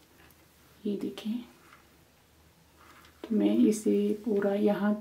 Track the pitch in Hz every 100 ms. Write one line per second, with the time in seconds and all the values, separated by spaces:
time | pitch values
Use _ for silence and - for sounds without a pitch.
0 | _ _ - - _ _ - - 208 196
1 | - - 214 240 - - - - _ _
2 | _ _ _ _ _ _ _ _ - -
3 | - - - 214 202 220 226 214 208 202
4 | 208 208 240 202 202 202 208 185 208 214